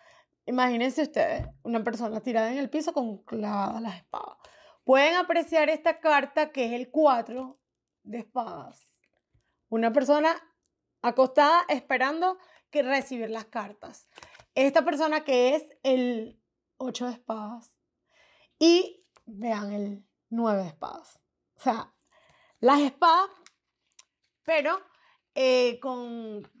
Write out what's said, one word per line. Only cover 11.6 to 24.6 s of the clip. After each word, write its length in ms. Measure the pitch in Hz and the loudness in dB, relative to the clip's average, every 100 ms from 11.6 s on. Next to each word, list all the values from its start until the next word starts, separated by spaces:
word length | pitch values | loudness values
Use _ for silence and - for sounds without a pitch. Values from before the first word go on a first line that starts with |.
| 359 | 2
esperando 720 | 277 - 254 262 320 359 370 _ _ _ 294 | -4 -2 -2 0 0 -2 -4 _ _ _ -2
que 80 | |
recibir 460 | 254 269 254 247 220 | 0 -2 -4 -8 -8
las 160 | 220 220 | -8 -8
cartas. 640 | 233 202 214 - - _ - - - _ | -10 -10 -14 -20 -20 _ -20 -20 -20 _
Esta 300 | - 269 302 | 0 4 4
persona 400 | 294 294 311 302 | 2 0 0 -2
que 320 | 302 247 247 302 | 0 2 4 2
es 80 | 311 _ | -4 _
el 600 | 277 254 247 226 226 - _ _ _ _ | 0 0 0 -4 -8 -16 _ _ _ _
ocho 300 | 254 - 247 | -10 -8 -10
de 80 | |
espadas. 600 | 240 - 220 208 233 - _ _ _ _ _ _ _ _ _ | -8 -10 -10 -10 -16 -20 _ _ _ _ _ _ _ _ _
Y 400 | 320 349 359 - _ _ - | 6 6 2 -8 _ _ -20
vean 460 | 202 233 208 202 | -10 -6 -6 -6
el 340 | 208 202 202 _ _ _ | -6 -8 -10 _ _ _
nueve 340 | 226 233 202 | -4 0 0
de 40 | 180 | -4
espadas. 540 | 156 - - - _ _ _ _ _ | -10 -14 -14 -20 _ _ _ _ _
O 60 | |
sea, 320 | 262 220 - _ _ _ _ _ _ _ | -4 -4 -8 _ _ _ _ _ _ _
las 220 | 247 285 | 2 4
espadas, 480 | 285 - 339 339 392 - _ _ _ _ _ _ _ _ _ _ | 2 2 4 4 2 -6 _ _ _ _ _ _ _ _ _ _
pero, 340 | - 320 | -2 0